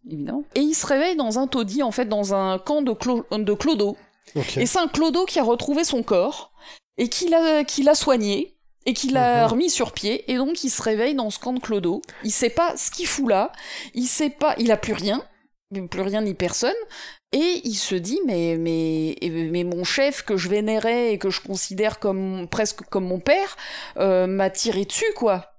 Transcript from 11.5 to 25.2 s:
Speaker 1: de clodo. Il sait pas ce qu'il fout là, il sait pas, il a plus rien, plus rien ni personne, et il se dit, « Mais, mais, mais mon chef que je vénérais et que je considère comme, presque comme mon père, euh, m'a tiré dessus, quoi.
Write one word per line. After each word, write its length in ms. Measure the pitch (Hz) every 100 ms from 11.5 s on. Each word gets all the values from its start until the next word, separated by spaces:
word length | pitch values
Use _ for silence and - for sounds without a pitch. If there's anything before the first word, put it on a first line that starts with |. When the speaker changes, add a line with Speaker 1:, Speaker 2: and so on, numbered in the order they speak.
Speaker 1:
de 60 | 254
clodo. 420 | - 208 175 185 - -
Il 60 | 220
sait 200 | - 240
pas 260 | 277 339 -
ce 140 | -
qu'il 160 | - 349
fout 200 | - 254
là, 220 | 196 240 - - - -
il 120 | - 247
sait 220 | - 302
pas, 260 | - 302 -
il 120 | 233
a 60 | 214
plus 160 | -
rien, 300 | 185 196 233 - _ _ _ _ 196 180
plus 120 | 185
rien 180 | 190 208
ni 140 | 214
personne, 400 | 165 175 - 240 440 427 - - - _
et 300 | 269 330 349
il 120 | 247 202
se 180 | -
dit, « 260 | 185 175 311 330
Mais, 300 | 180 170 165
mais, 580 | 165 165 160 160 160 -
mais 420 | 170 165 165 175
mon 180 | 175 175
chef 400 | 180 - 277 277
que 140 | - 196
je 140 | 180
vénérais 600 | 208 214 220 226 240 240
et 40 | 208
que 120 | 196
je 100 | 185
considère 600 | - 190 - 190 214 -
comme, 480 | 208 190 190 190 175
presque 340 | - 214 - -
comme 160 | 196 185
mon 140 | 180
père, 360 | - 330 392 - - - - -
euh, 300 | 196 185 185
m'a 240 | 190 190
tiré 340 | 185 233 196
dessus, 260 | 196 - 440
quoi. 360 | -